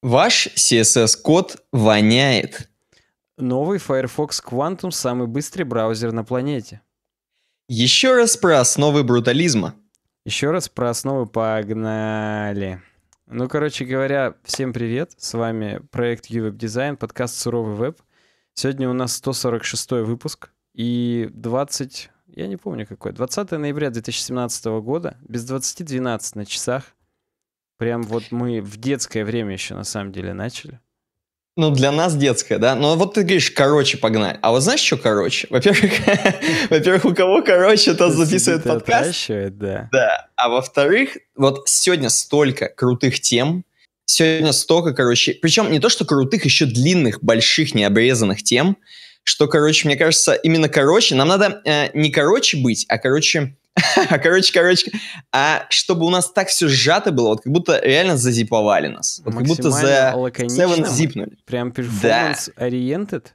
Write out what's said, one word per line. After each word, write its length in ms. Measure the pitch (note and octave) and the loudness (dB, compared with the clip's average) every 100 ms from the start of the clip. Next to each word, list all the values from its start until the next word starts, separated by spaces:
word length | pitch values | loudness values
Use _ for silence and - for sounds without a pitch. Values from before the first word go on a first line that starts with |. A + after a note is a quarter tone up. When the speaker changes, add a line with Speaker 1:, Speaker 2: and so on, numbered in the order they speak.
Speaker 1:
Ваш 480 | C3 B2 G3+ A#3 - - | 2 2 4 2 -2 -2
C 240 | - A#2 | 2 4
S 180 | A2 - | 4 2
S 180 | A2+ - | 2 0
код 420 | - E3 F#3+ - _ | 2 2 2 -10 _
воняет. 960 | C3 A2 G#2 G#2+ A#2+ C#3 A#2+ - - - _ _ _ _ _ _ _ | 0 4 4 4 4 2 0 -2 -10 -20 _ _ _ _ _ _ _
Speaker 2:
Новый 400 | B2+ B2+ D3+ G3 | -4 -2 -2 -4
Firefox 680 | - C3 B2+ - D3 - | -2 -4 -2 -4 -6 -6
Quantum — 460 | - B2 D3 F#3 F#3 | -8 -4 -4 -4 -8
самый 360 | E3 B2+ B2 B2 | -6 -4 -4 -4
быстрый 340 | B2 D3+ - | -6 -8 -8
браузер 500 | D3+ A#2 A2 A2 A#2 | -4 -2 -2 -2 -4
на 120 | A2+ | -6
планете. 580 | G#2+ B2+ C3+ C#3+ - G#2+ _ _ _ _ _ _ _ _ _ | -4 -6 -4 -6 -8 -20 _ _ _ _ _ _ _ _ _
Speaker 1:
Еще 460 | A2+ B2 - C4 B3+ | -2 2 4 4 4
раз 200 | A#3 - | 4 2
про 260 | F#3 D3+ | 4 4
основы 420 | B2+ - D3 D3 | 4 2 2 2
брутализма. 720 | B2+ A#2+ A#2 B2+ F3 A#2 D#2+ - _ _ _ _ - | 2 2 2 2 2 0 -2 -8 _ _ _ _ -10
Speaker 2:
Еще 260 | - C#3+ | -4 -2
раз 180 | F3 - | -2 -6
про 200 | - A#2+ | -4 -4
основы, 380 | A#2 C#3 C3+ A#2 | -4 -4 -4 -4
погнали. 1500 | - A2+ A2 G#2 A2 A2 A2 A2 G#2+ G#2+ G#2+ G#2 G2+ G2 F2+ _ _ _ _ _ | -2 -2 -2 -4 -6 -4 -4 -4 -4 -6 -6 -6 -6 -6 -10 _ _ _ _ _
Ну, 200 | A#2 B2+ | -8 -6
короче 380 | D3 D3 - B2+ | -4 -4 -6 -6
говоря, 480 | C3 C3+ C#3 B2+ - | -4 -2 -2 -4 -6
всем 300 | - - C3 | -12 -8 -6
привет. 380 | A#2+ A#2 A#2+ E3+ _ | -6 -6 -6 -8 _
С 160 | - A#2 | -10 -6
вами 460 | A2+ A2+ G#2+ G#2 - | -6 -6 -8 -10 -12
проект 340 | - A#2+ A#2 - | -6 -4 -6 -8
«Ювеб 320 | A#2 A2 G#2 | -6 -6 -6
Дизайн», 400 | A2+ A2+ C#3 C#3 | -8 -6 -6 -6
подкаст 400 | G#2+ - B2+ - | -12 -8 -8 -6
«Суровый 380 | - A#2+ A2 G#2 | -6 -4 -4 -4
веб». 240 | B2 E3 _ _ _ _ _ - | -6 -8 _ _ _ _ _ -6
Сегодня 340 | C3+ C3+ C3 | -6 -4 -4
у 40 | |
нас 220 | B2+ B2+ - | -4 -4 -6
сто 180 | - | -6
сорок 300 | C3 B2+ A#2 | -4 -4 -4
шестой 400 | - - - B2 | -6 -8 -4 -4
выпуск 460 | A2 A#2+ D#3 - - _ _ | -2 -4 -8 -12 -18 _ _
и 560 | - A#2 A#2+ A#2+ A#2+ A2 | -8 -4 -2 -2 -2 -6
двадцать, 800 | A2 A#2 B2 C#3+ - C3 - - _ _ | -8 -4 -4 -4 -6 -10 -12 -20 _ _
я 200 | E3+ F#3 | -12 -10
не 100 | F#3+ | -10
помню 300 | - D#3+ G#2+ | -10 -10 -12
какой, 240 | G2+ - | -12 -12
двадцатое 480 | F#2+ B2+ - G3+ D#3+ | -8 -8 -6 -8 -6
ноября 320 | D3 D3 D3 | -6 -4 -6
две 100 | A#2 | -6
тысячи 200 | A2+ A#2 | -10 -10
семнадцатого 600 | - B2+ A#2+ - A2+ A2 | -8 -6 -6 -8 -6 -6
года, 360 | G#2+ D3+ E3+ - | -6 -6 -8 -14
без 240 | C#3+ A#2+ A#2+ | -12 -12 -8
двадцати 380 | C3 C3 - | -8 -8 -10
двенадцать 520 | E3 C3 B2+ A2+ - - | -8 -6 -4 -6 -8 -12
на 120 | G2+ | -10
часах. 480 | - - B2+ - _ _ _ _ _ _ _ _ _ | -8 -6 -6 -8 _ _ _ _ _ _ _ _ _
Прям 260 | A#2 A#2+ | -4 -4
вот 220 | A2+ A#2 A2 | -4 -6 -6
мы 320 | A#2+ B2 A#2 | -6 -4 -4
в 160 | G2+ G#2 | -8 -8
детское 480 | B2 C#3 - A2+ G#2+ | -4 -4 -4 -6 -4
время 280 | A#2 G#2 | -4 -4
еще 200 | F#2+ - | -8 -10
на 100 | F#2+ | -10
самом 280 | G2 G#2+ G2 | -10 -8 -8
деле 220 | F#2+ F#2 | -10 -10
начали. 460 | F#2+ G#2+ - D3+ B2 _ _ _ _ _ _ _ - | -8 -10 -10 -18 -20 _ _ _ _ _ _ _ -2
Speaker 1:
Ну, 140 | D#3 | 2
для 200 | C#3 C3+ | 4 2
нас 240 | D3 F3 D3+ | 2 0 2
детское, 440 | C#3 A#2+ - G#2 | 0 0 -2 0
да? 160 | A2+ C3 | 2 2
Но 200 | D3 E3 | 2 2
вот 200 | F#3 G#3+ | 0 0
ты 60 | |
говоришь: 260 | F3+ F#3 - | 0 2 0
«Короче, 480 | - C#3 D3 C3+ - | 2 4 4 2 0
погнали». 400 | A2+ A2 G2+ - | 0 0 -2 -2
А 80 | - | 0
вот 100 | A#2+ | 2
знаешь, 200 | D3+ D4 | 2 0
что 160 | - C#3 | 0 0
короче? 500 | A#2 G#2 F2+ - - | 0 2 0 -2 -2
Во-первых, 420 | B2+ G3 G3+ G3+ - - G3+ G3 | 2 4 4 2 2 0 2 2
<laughs> 400 | - D4+ E4 A#3+ | 0 -2 -2 2
во-первых, 360 | D#3 D#3+ F#3 - | 2 4 2 2
у 100 | F3 | 2
кого 260 | F#3 G#3 | 4 4
короче, 540 | - F3+ F#3+ G#3+ - E3 | 4 4 6 4 4 4
тот 180 | F3 | 2
Speaker 2:
Кто 100 | D3 | 4
Speaker 1:
записывает 380 | D#3+ F#3 F#3+ E3 | 2 2 2 0
Speaker 2:
сидит 40 | C#3 | 0
и 20 | A#2+ | -4
Speaker 1:
подкаст. 220 | - A#3 | 0 0
Speaker 2:
отращивает, 560 | D#3 E3+ - G#2+ G2 G2 | 0 -4 -6 -4 -6 -6
да. 320 | G2+ G2 A2 | -6 -6 0
Speaker 1:
Да. 360 | C3 A2+ E2 - - | 2 2 0 -4 -4
А 140 | A#2+ | 0
во-вторых, 680 | A#2+ C3 - C#3+ G3+ C4 - _ - | 0 -2 0 2 2 0 -6 _ 0
вот 320 | C3+ C#3 - | 0 2 -2
сегодня 420 | - - F3 B2+ | 0 2 0 0
столько 600 | - - C#3+ C#3+ B2+ - | -2 0 2 2 0 -6
крутых 500 | - B2+ B2 C3+ C3 | -2 0 2 0 0
тем, 460 | - A#2 C3+ F3 - _ _ _ - | 0 0 0 -2 -6 _ _ _ -2
сегодня 460 | - D#3+ D#3+ D#3 | 2 4 4 2
столько, 420 | C#3 - E3 E3 | 0 2 2 2
короче, 400 | C3 B2 A#2+ - | 0 2 2 0
причем 380 | - E3 D#3 G#3+ | 0 2 2 2
не 80 | D3+ | 2
то, 100 | G#3 | 2
что 160 | A#3+ D#3 | 0 0
крутых, 400 | C#3+ C3 G#3+ C#3 | 2 2 0 2
еще 220 | - D3+ | 2 2
длинных, 560 | A#2 C3+ F3+ C3 G2+ | 2 2 4 2 0
больших, 500 | G#2 A2+ - - D3+ | 2 2 4 2 0
необрезанных 720 | A#2+ G2+ G2+ A#2 B2+ G#2+ G#2+ | 2 2 4 4 4 0 0
тем, 340 | - A#2+ E3 G3 _ - - _ | 0 2 2 0 _ -20 -20 _
что, 240 | - - D3 | -6 0 2
короче, 400 | D#3+ D3+ D3+ D#3 | 4 4 2 2
мне 100 | C#3 | 2
кажется, 360 | D#3+ D#3 - | 2 4 2
именно 360 | C#3 D#3+ E3 D#3 | 2 2 2 4
короче, 460 | D#3 C#3 F#3 A3+ C3+ | 4 4 4 4 2
нам 140 | C#3+ | 4
надо, 340 | F#3+ G3+ - - | 4 2 0 -2
э, 240 | D3 D3 D3 | 0 0 0
не 160 | D3+ | 0
короче 460 | D#3 D3 A3+ - D3+ | 2 2 2 2 0
быть, 280 | B2+ G#2+ - | 0 -2 -2
а 100 | A2+ | -2
короче, 560 | B2+ C#3 D3+ E3 C3+ - _ | 0 0 2 0 -2 -8 _
<laughs> 360 | - - - F#4+ | -2 0 0 2
а 100 | D#3 | 2
короче, 320 | E3 F3+ F#3+ | 4 2 2
короче, 400 | F#3 F3 F3+ - G#3+ - - - | 2 4 2 0 -6 -10 -18 -2
а 340 | C3 C#3+ D#3 - | 0 2 0 0
чтобы 360 | - - F3+ E3 | -4 0 0 2
у 40 | |
нас 200 | F3+ F3 | 2 0
так 200 | - F#3+ | -2 -2
все 180 | - E3 | 0 2
сжато 440 | C3+ B2 F3+ G#3 | 2 2 2 2
было, 180 | C#3 A#2 | 2 2
вот 120 | A2 | 0
как 120 | - | 0
будто 260 | D#3 F3 D#3+ | -2 2 2
реально 360 | - C#3 F#3 D3+ | 4 4 4 2
зазиповали 680 | B2 A#2 G#2+ A2+ G#2 F#2+ D2+ | 2 0 0 2 2 2 0
нас. 340 | A#1+ - - | -4 -8 -8
Вот 100 | - | -8
как 100 | A2 C3 | -4 0
будто 240 | D#3+ C3 | 0 2
Speaker 2:
Максимально 420 | C3 C#3 C#3 C3 | 2 4 4 4
Speaker 1:
за 60 | B2+ | 0
Speaker 2:
лаконично. 440 | B2+ B2 A#2+ B2 | -4 -4 -4 0
Speaker 1:
seven 280 | F3+ E3+ D#3 | 2 2 0
зипнули. 480 | B2 D#3+ - - - _ | 0 -2 -2 -10 -14 _
Speaker 2:
Прям 260 | B2 B2 | -6 -6
Speaker 1:
Да. 600 | B2 B2 G#2+ A#2 A2+ A2 | -6 -6 -2 2 2 0
Speaker 2:
performance-oriented. 960 | - - - B2 B2 B2+ D#3 G3+ D#3+ - | -2 -8 -6 -4 -2 -4 -4 -6 -10 -12